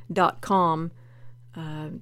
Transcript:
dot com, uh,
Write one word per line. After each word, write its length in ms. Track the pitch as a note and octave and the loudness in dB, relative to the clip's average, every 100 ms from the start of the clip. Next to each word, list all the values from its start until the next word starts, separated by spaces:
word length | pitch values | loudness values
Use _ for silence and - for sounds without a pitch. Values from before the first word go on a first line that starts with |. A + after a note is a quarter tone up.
| - | -4
dot 300 | F3+ F3 - | 2 2 2
com, 500 | - G3 F3 D#3+ E3 - - - - - - | 2 4 4 2 -2 -8 -20 -18 -18 -16 -16
uh, 360 | - D#3 D3+ D3+ - | -12 -8 -8 -8 -10